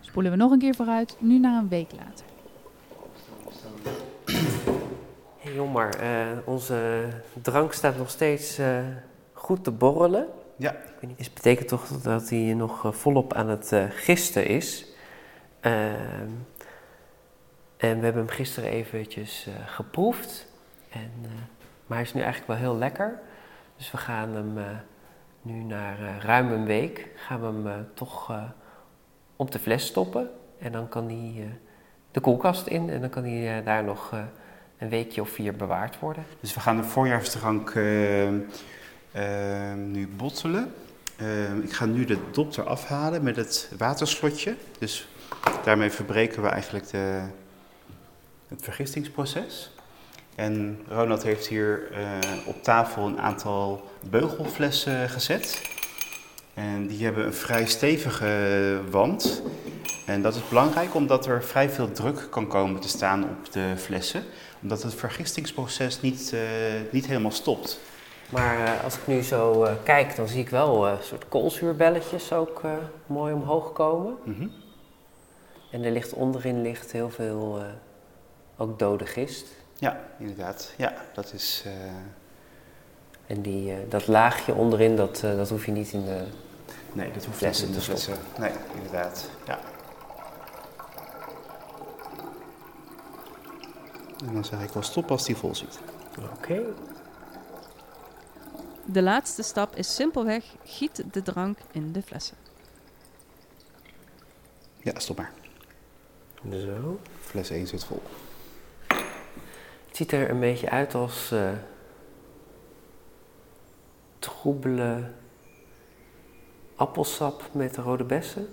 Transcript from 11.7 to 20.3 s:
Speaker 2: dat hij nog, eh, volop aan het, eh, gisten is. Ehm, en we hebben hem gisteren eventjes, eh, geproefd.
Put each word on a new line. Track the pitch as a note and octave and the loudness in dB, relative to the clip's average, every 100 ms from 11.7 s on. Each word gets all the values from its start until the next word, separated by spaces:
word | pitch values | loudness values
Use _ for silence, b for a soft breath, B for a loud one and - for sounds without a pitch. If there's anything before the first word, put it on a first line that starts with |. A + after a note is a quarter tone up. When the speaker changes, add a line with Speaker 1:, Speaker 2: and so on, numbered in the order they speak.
| B2 - | -2 -2
Speaker 2:
dat | C#3 A#2+ A2+ A2+ | -4 0 0 2
hij | A#2 A2+ | 2 2
nog, | A2+ A2+ - | 2 0 0
eh, | A2 | -2
volop | G#2+ D3 C#3 B2+ | 2 6 6 4
aan | - A2 | 2 2
het, | G#2+ - | 0 4
eh, | G#2+ G2 | 4 4
gisten | - - F3 - - - | 0 4 4 6 2 4
is. | B2 - - - B B B B B B - | 2 0 -8 -12 B B B B B B -2
Ehm, | A#2 A2+ G#2+ G#2+ G#2+ G2 G#2+ A#2 B2 - b b b b b b - - - - - _ | 2 2 2 -2 -6 -6 -8 -10 -12 -16 b b b b b b -20 -20 -20 -20 -20 _
en | A#2 A2+ | 2 4
we | |
hebben | A#2 A#2 A2+ | 2 2 -2
hem | |
gisteren | - C3+ - A2+ | -4 -6 -4 -2
eventjes, | A2+ A2+ A2 G#2+ - G#2+ - - | -2 -4 -8 -8 -10 -10 -10 -10
eh, | G2+ G#2+ | -12 -10
geproefd. | - G#2 - G3+ A#3+ - | -10 -6 2 2 2 -6